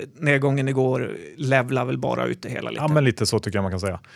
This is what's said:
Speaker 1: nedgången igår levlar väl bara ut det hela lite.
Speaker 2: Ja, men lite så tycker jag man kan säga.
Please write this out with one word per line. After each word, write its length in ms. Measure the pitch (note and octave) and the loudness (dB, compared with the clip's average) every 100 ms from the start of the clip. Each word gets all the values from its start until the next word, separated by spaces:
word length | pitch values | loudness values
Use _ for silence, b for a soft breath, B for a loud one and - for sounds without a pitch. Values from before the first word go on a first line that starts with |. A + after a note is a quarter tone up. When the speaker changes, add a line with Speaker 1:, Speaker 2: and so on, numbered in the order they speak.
| C3+ - | -10 -4
Speaker 1:
nedgången 480 | D3 C#3 C#3 C#3 C3+ | 2 2 4 2 0
igår 440 | C3 C3 B2+ A#2+ - D2+ D#3 | 2 2 0 -2 -8 -12 -6
levlar 480 | C3+ C3+ B2 C3 B2 | 2 2 2 -2 -2
väl 120 | C3 | -2
bara 280 | C3+ A#2+ A#2+ | -2 -2 -2
ut 160 | A#2+ | -4
det 80 | - | -6
hela 200 | B2+ A#2 | -8 -6
lite. 120 | A2+ | -2
Speaker 2:
Ja, 60 | D3+ | 2
men 160 | D3+ | 4
lite 220 | C3 A2+ G#2 | 4 2 2
så 140 | A2 | 0
tycker 180 | G#2 G2+ | 0 -2
jag 60 | |
man 80 | F#2+ | 0
kan 80 | F#2 | -2
säga. 200 | F#2+ F2 - | -4 -6 -12